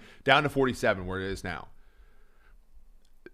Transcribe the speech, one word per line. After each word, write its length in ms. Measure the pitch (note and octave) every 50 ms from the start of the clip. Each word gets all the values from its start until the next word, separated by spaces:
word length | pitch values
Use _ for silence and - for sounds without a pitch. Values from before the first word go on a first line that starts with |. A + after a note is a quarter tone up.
| - - - -
down 220 | - C3+ C3+ D3 D3+
to 40 | C#3
forty-seven 580 | - C3+ C3+ B2+ - - B2 A2+ G2+ F#2+ F2+
where 140 | F2+ F#2 F#2+
it 60 | F#2+
is 160 | G2 F#2+ -
now. 260 | - F#2 D#2+ A#1+ - - - - - - _ - - - - - - - - - - - - - - - - - - - - - - - - - - -